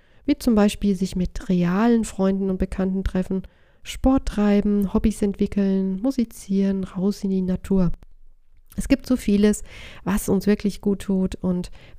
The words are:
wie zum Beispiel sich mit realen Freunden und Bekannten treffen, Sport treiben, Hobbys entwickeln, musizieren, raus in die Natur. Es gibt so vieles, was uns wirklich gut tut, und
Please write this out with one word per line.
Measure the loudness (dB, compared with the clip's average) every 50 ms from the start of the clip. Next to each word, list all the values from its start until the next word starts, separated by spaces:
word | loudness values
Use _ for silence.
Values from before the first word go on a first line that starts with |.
| _ _ _ -6 -2
wie | -2 -2 0
zum | 2 4 4
Beispiel | 6 4 4 2 0 0 0 0
sich | 0 -2 -2 -2
mit | -2 -4 -4 -4 -6 -2 0
realen | 2 2 2 2 2 2 4 4 4 2 0
Freunden | -2 -2 0 0 0 0 0 -2 -2
und | -2 -2
Bekannten | -2 -4 -2 -2 -2 -2 -2 -2 -2
treffen, | -2 -2 -2 -2 -2 -4 -6 -6 -8 _ _ _ _ _ _ -16
Sport | -14 -6 0 2 2 2 2 0 -2
treiben, | 0 2 2 4 4 4 2 2 2 0 0 0 0
Hobbys | 2 2 0 0 0
entwickeln, | -2 -2 0 0 -2 -2 0 0 0 2 2 0 0 -2 -2 -2
musizieren, | -2 -2 0 0 -2 -4 -6 -12 -6 -2 0 0 2 2 0 -2 -4
raus | -6 -4 -2 -2 -2 -2 -2 -4
in | -2
die | -2 0
Natur. | 0 -2 -2 -4 -2 0 2 4 4 2 2 -2 -6 -16 -20 -20 -20 -20 -20 -20 _ -20 -20 -20 -20 -12 -8
Es | -6 0 0
gibt | 0 0 2
so | 0 -2
vieles, | -2 0 2 2 4 4 4 2 0 -4 -12 -16 -18 -18 -18 -18 -10 -6
was | -4 -4 -2 0 0
uns | 0 0 2 2
wirklich | 0 0 0 -4 -4 -2
gut | -2 -2 -2 -2 -2
tut, | -2 -2 0 0 -2 -4
und | -4 -4 -2 -2 -2 -4 -8 -12 -16 -20 -20 -8